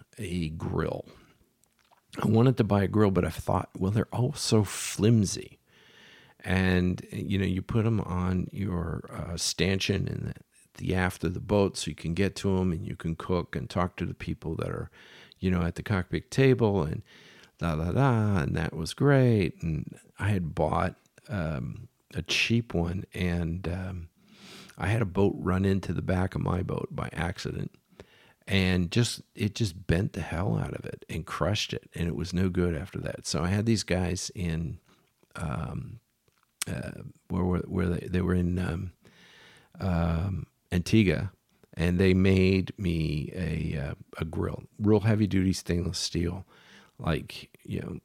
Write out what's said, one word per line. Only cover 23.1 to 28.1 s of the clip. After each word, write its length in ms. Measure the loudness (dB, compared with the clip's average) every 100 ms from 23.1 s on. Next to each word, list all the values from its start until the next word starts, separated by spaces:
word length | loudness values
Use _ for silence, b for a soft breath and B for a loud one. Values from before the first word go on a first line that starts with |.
| -4
and, 520 | -2 0 -2 -2 -4
um, 420 | -6 -6 -10 -12 _ B B B B B B
I 80 | 0
had 120 | 0
a 40 | 0
boat 280 | 4 2 2
run 260 | 0 2 4
into 260 | 2 0
the 120 | -4
back 320 | 0 0 0 0
of 60 |
my 200 | 0 0
boat 280 | -2 -4 -6
by 180 | -6 -6
accident 600 | -4 -4 -4 -6 -6 -8 _ _ B B